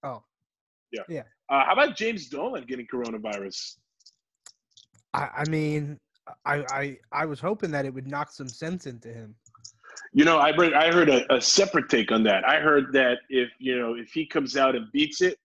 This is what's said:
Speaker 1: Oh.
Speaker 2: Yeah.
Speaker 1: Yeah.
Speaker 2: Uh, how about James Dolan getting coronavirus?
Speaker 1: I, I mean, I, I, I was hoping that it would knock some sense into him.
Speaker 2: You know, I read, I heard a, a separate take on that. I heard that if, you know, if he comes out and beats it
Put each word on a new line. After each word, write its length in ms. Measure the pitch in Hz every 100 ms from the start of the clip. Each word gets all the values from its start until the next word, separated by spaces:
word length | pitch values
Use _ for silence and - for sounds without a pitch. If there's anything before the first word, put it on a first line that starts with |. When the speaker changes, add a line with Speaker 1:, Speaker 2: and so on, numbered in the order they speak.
Speaker 1:
Oh. 200 | 143 117 _ _ _ _ _ _ _
Speaker 2:
Yeah. 100 | 110 -
Speaker 1:
Yeah. 140 | 160 131 _ _
Speaker 2:
Uh, 160 | 139 135
how 60 |
about 240 | 196 294 220
James 320 | 220 220 143
Dolan 360 | 139 208 240 123
getting 200 | 127 117
coronavirus? 840 | 127 120 110 107 104 98 - - - _ _ _ _ _ _ - _ _ _ _ _ _
Speaker 1:
I, 140 | 135 143 -
I 60 | 151
mean, 500 | 156 151 151 147 147 _ _ - -
I, 200 | - 143 131
I, 260 | 135 139 131 _
I 140 | 143 160
was 140 | 143
hoping 300 | 170 208 185
that 120 | 151
it 80 | 135
would 140 | 131 131
knock 240 | 143 151
some 160 | - 135
sense 380 | 120 160 180 147
into 220 | 120 113
him. 220 | 117 110 110 _ _ - _ - - -
Speaker 2:
You 120 | -
know, 140 | 151 160
I 160 | 147 156
read, 160 | 175
I 180 | 147 160
heard 180 | 170 151
a, 200 | 131 -
a 60 | 131
separate 500 | - - 196 170 131
take 200 | 123 104
on 120 | 113
that. 240 | 110 95 107
I 100 | 151
heard 340 | 151 147 135
that 240 | 135 127 123 _
if, 220 | 131 120 _
you 200 | 131 127
know, 160 | 120
if 160 | 117 113
he 120 | 160
comes 320 | 151 165 135 135
out 180 | 135
and 160 | 127 110
beats 280 | 139 147 147
it 160 | 180 180